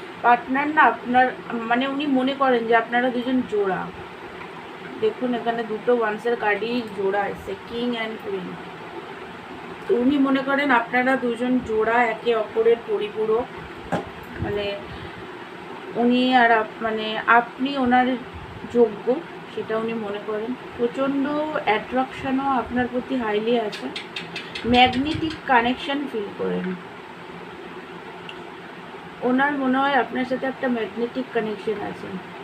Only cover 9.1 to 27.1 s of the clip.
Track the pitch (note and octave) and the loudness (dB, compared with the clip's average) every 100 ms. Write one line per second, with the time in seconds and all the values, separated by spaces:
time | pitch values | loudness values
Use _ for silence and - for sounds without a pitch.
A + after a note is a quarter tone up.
9.1 | - - - - - - - - A#3+ B3 | -12 -14 -14 -14 -14 -12 -8 0 2 4
10.1 | D4 C4+ C4+ C4 C#4 C#4+ A#3+ - B3 B3+ | 4 4 2 2 2 4 4 4 2 2
11.1 | C4 B3 A3 B3 B3+ A#3 A3 A3 A#3+ A3+ | 2 0 -2 0 0 0 0 4 4 2
12.1 | G#3 A#3 A3 G#3+ A3+ A3+ A#3 A3+ G3+ G#3 | 2 0 2 2 2 4 4 2 -2 -2
13.1 | G#3+ G#3+ A3+ C4 - - - - - - | -2 0 0 0 -8 -14 -14 -6 -6 -6
14.1 | - - - G#3+ G3+ G3+ G3+ - - - | -12 -12 -6 -4 -2 -2 -6 -10 -12 -12
15.1 | - - - - - - - - - A#3+ | -12 -14 -14 -14 -14 -14 -12 -6 2 4
16.1 | B3 B3+ B3+ A#3 A3+ G#3+ - A3 A3 G#3+ | 6 6 8 8 6 2 -4 -4 -2 -4
17.1 | A3 - A#3 A#3+ - C4 C#4 B3 B3+ B3+ | -2 4 6 4 -2 -2 0 4 4 4
18.1 | B3+ - - - - - A#3+ A3 - - | 0 -4 -12 -12 -12 -2 4 4 4 0
19.1 | C#4+ - - - - G#3 A3 A3+ A3+ G3+ | 0 -2 -12 -10 -8 -4 -2 -2 -2 -4
20.1 | G#3 G#3+ G#3+ A3+ B3+ - - A#3+ B3 C#4 | -6 -4 -4 -4 -6 -8 -2 0 0 0
21.1 | C#4 C4+ D4 D#4 - - G#3+ - B3 C4 | 2 0 0 0 -2 0 0 0 0 0
22.1 | - C4+ C4 C#4 B3+ - B3 A#3+ B3 - | -2 -2 0 2 0 0 0 0 -2 -2
23.1 | C4 A3 G#3 A3 A#3+ G#3+ - - - - | -2 0 0 2 2 2 -4 -8 -8 -10
24.1 | - F3 - - - A3+ B3 B3+ B3 D4 | -10 -10 -10 -10 -6 4 6 6 4 0
25.1 | D#4+ D#4+ - - B3 A#3+ B3+ - C#4+ C4+ | 0 -2 -2 2 4 4 0 -2 -4 -2
26.1 | A3+ G3 F#3+ - - F3+ F2 - - - | -4 -6 -4 -2 -2 -2 -6 -8 -14 -14